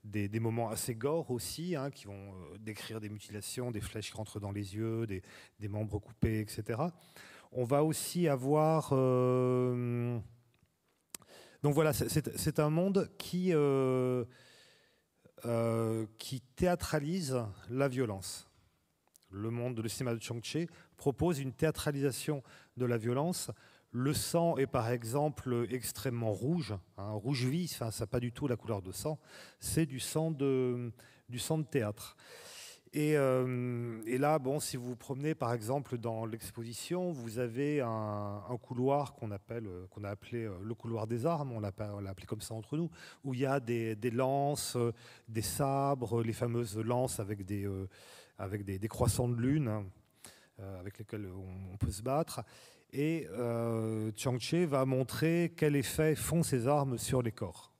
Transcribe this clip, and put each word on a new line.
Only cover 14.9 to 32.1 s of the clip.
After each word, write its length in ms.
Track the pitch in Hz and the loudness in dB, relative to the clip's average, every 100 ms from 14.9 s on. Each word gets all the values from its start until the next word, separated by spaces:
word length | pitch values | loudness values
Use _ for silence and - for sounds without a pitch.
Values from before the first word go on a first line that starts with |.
| _ _ _ _ - 120 | _ _ _ _ -8 -2
euh, 640 | 117 117 113 113 113 110 - | 2 2 2 2 0 -4 -8
qui 240 | - 131 - - | -8 -8 -10 2
théâtralise 840 | 180 175 - 156 143 185 143 131 107 95 - | 2 2 0 0 0 -2 0 -2 -2 -8 -6
la 180 | 127 139 | 0 2
violence. 640 | 127 120 95 - - - _ _ _ _ _ _ _ _ | 2 0 -2 -8 -12 -14 _ _ _ _ _ _ _ _
Le 180 | 95 110 | -6 -4
monde, 300 | 120 120 117 | -2 -2 -2
le 100 | 110 | -4
cinéma 260 | - 127 117 | -2 -2 -2
de 60 | |
Changche 360 | - 117 - 151 170 - - - | -4 -6 -4 -4 -4 -8 -20 -2
propose 440 | 143 131 165 143 | -2 2 2 2
une 120 | 135 | -2
théâtralisation 920 | - 156 - 156 143 139 117 - 143 - - - - | 0 0 2 -2 2 0 0 -2 -4 -6 -20 -18 -2
de 80 | 123 | 0
la 120 | 120 | 2
violence. 540 | 113 127 165 180 - - - - _ | 2 2 0 -2 -6 -10 -18 -20 _
Le 220 | 120 135 | -2 0
sang 420 | 151 - 170 170 135 | 0 2 4 4 4
est 120 | 135 | 2
par 220 | 135 113 | 2 2
exemple 760 | 123 113 139 151 - 131 120 113 | 0 0 0 0 -2 -2 0 0
extrêmement 640 | 127 - - 135 120 113 | -2 -4 -4 -4 0 0
rouge, 420 | 95 123 175 113 101 - - | 0 0 0 -2 -6 -8 -10
hein, 140 | 101 | -6
rouge 320 | 107 107 139 127 | -4 -2 0 2
vif, 360 | 160 170 - | 0 -2 -4
hein, 100 | 117 | -6
ça 120 | - | -4
n'a 40 | 107 | -2
pas 140 | 127 | 0
du 100 | 120 | -2
tout 160 | - 143 | -2 -2
la 80 | 117 | -2
couleur 260 | 110 104 | -2 -4
de 120 | 92 | -4
sang, 260 | - 156 156 - - - _ | -6 -4 -6 -10 -20 -20 _
c'est 260 | - 151 160 | 0 2 2
du 140 | 127 | -2
sang 320 | - 156 160 | -2 0 0
de, 580 | 147 139 131 127 123 120 - - - - | 2 2 4 2 0 -4 -8 -20 -20 -12
du 120 | 120 | -8
sang 180 | - 160 | -2 -2
de 80 | 151 | 2
théâtre. 500 | 139 104 104 - | 0 0 -2 -12